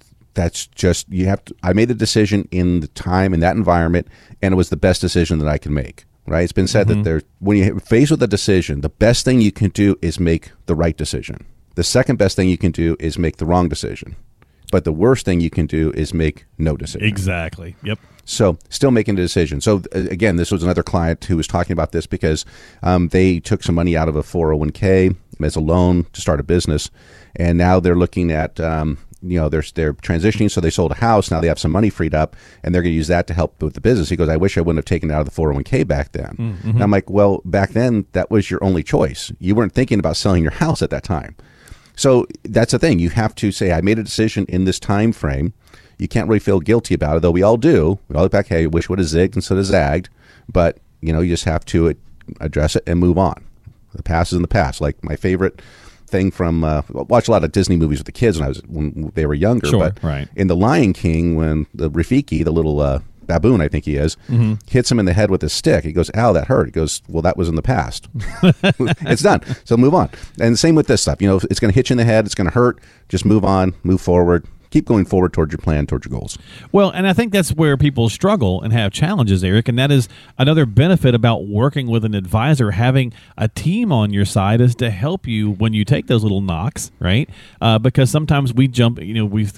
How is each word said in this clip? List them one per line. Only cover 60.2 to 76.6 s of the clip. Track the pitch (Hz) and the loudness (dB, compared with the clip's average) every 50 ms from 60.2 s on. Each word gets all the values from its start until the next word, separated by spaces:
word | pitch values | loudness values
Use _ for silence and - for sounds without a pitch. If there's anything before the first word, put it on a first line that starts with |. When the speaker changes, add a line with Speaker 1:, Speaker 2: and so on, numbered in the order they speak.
| 71 - - | -8 -8 -4
Speaker 1:
in | - 98 92 | 0 2 2
The | 87 | 2
Lion | 87 98 117 151 175 131 98 | 4 2 2 4 4 2 2
King, | 87 - - 90 80 80 85 87 82 80 | 2 0 0 0 0 0 0 0 0 0
when | 80 78 78 78 76 - - | 0 0 0 -2 -4 -6 -6
the | - 78 78 | -6 -6 -2
Rafiki, | 73 82 82 - 127 139 143 - - 78 80 | -2 -2 0 0 0 0 0 0 -2 -2 0
the | 80 | 0
little, | 80 85 80 78 76 73 | 0 2 0 0 0 0
uh, | 73 69 67 65 - - - - - | 0 0 0 -2 -6 -10 -16 -12 -6
baboon, | - 85 82 80 117 131 101 | -4 -2 2 2 4 4 2
I | 78 71 | 2 0
think | - 78 73 | -2 -4 -4
he | 78 73 | -4 -2
is, | 69 73 80 - - - - | -2 -2 -2 -4 -6 -6 -2
Speaker 2:
Mm-hmm. | 131 117 113 107 107 107 - - | 0 0 0 0 -2 -4 -4 -2
Speaker 1:
hits | - 127 123 - | 0 0 0 2
him | 127 117 | 0 0
in | 101 | 2
the | 92 87 | 2 2
head | 98 107 101 | 2 2 2
with | 95 90 | 0 -2
his | - 78 - | -2 -4 -6
stick. | - - 165 151 85 - | -2 0 2 2 2 0
He | 80 78 | -2 -2
goes, | 87 82 - - | -2 -2 -2 -2
"Ow, | 110 120 120 95 | 0 2 2 2
that | 80 67 - | 2 0 0
hurt." | 131 - 82 | 0 0 0
He | 62 | 0
goes, | - 82 80 76 - - - - | -2 -2 -2 -2 -4 -8 -10 -8
"Well, | - 82 80 | -4 -2 -2
that | 87 82 - | 0 0 0
was | 90 85 | -2 -2
in | 80 | -2
the | 80 - | -2 -2
past." | - - - 71 - - - - - - | 0 -2 -2 -2 -4 -8 -14 -14 -14 -10
<laughs> | 131 104 - - - - | -10 -8 -8 -2 2 4
Speaker 2:
<laughs> | 185 - - - 196 - - 131 110 175 - | 4 4 4 2 -2 0 0 -2 -2 -2 -4
Speaker 1:
It's | 160 147 165 - 139 | -2 -2 -2 0 2
done. | 208 180 - - - 123 - - | 2 2 0 -2 -6 -10 -10 -4
So | - 120 117 | 0 2 4
move | 123 139 160 | 4 4 4
on. | 180 113 - - - - - - - | 2 2 0 -4 -10 -20 -16 -6 -2
And | - 117 120 104 | 0 2 2 4
same | - 160 165 | 4 4 4
with | 156 143 - | 4 4 2
this | 131 101 | 2 0
stuff. | - - - - | 0 -2 -2 0
You | 101 98 | 2 2
know, | 95 95 98 - | 2 2 0 -2
it's | 104 - | -2 0
gonna | - 110 92 | 0 2 2
hit | 131 123 - | 2 2 2
you | 131 | 2
in | 120 | 2
the | 117 | 2
head. | 117 110 110 110 | 4 4 2 2
It's | 98 - | 0 -2
gonna | - 98 82 | -4 -2 0
hurt. | - 120 123 123 120 - - - _ _ _ - | 2 2 2 2 0 -2 -8 -20 _ _ _ -6
Just | - 90 - | -4 -2 2
move | 104 107 110 95 | 2 4 4 4
on, | 98 98 95 92 92 92 - - | 2 2 2 2 0 -2 -2 -2
move | 90 95 92 | 0 0 0
forward. | - - 87 90 87 87 87 85 - - - - _ _ | 2 2 2 4 4 4 2 2 0 -4 -14 -20 _ _
Keep | - 151 151 - | 0 0 2 2
going | 120 104 92 | 2 2 2
forward | - - 95 90 87 | 2 2 2 2 2
towards | - - 80 76 78 | 0 0 -2 -2 -4
your | 76 | -4
plan, | - - 78 76 73 - | -2 -2 0 0 0 -2
towards | - 65 - | -4 -6 -6
your | - 64 64 | -8 -10 -10
goals. | - - - - - - - - | -10 -12 -14 -18 -20 -20 -20 -20